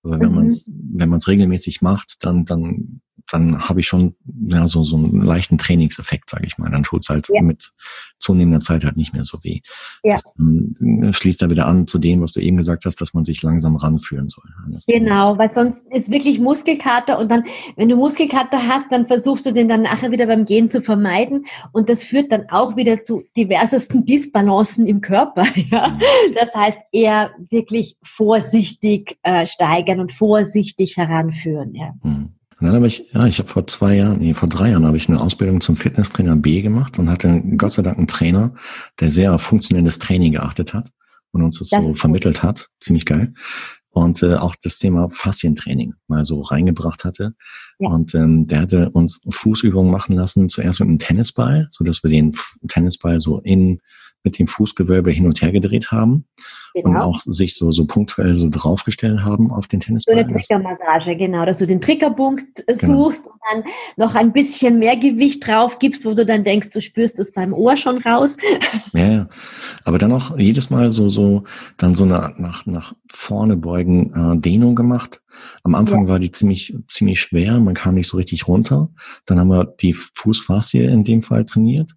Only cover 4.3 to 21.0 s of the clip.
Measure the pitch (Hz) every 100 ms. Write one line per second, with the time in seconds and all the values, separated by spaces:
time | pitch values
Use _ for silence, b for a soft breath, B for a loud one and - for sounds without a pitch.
4.3 | - - 85 85 82 76 78 78 98 98
5.3 | 85 - 80 - 87 78 - - - -
6.3 | - - - 80 - 73 - - 76 -
7.3 | 196 85 76 - _ B B B _ -
8.3 | 90 87 80 - 82 73 80 78 - 65
9.3 | 80 - - B B B B 214 208 -
10.3 | - 160 80 107 117 120 110 107 95 95
11.3 | 90 87 85 69 90 85 87 82 87 82
12.3 | - 87 90 80 85 92 - 82 85 80
13.3 | 78 80 82 78 78 78 78 - 69 71
14.3 | - - 90 90 - - 233 220 202 202
15.3 | 202 220 240 240 240 _ 262 196 285 277
16.3 | 220 240 294 330 294 269 240 247 269 220
17.3 | 233 233 B B - 226 247 285 294 302
18.3 | 262 254 269 240 269 277 247 233 247 269
19.3 | 269 269 226 233 220 220 202 247 233 233
20.3 | 220 208 208 226 247 - 208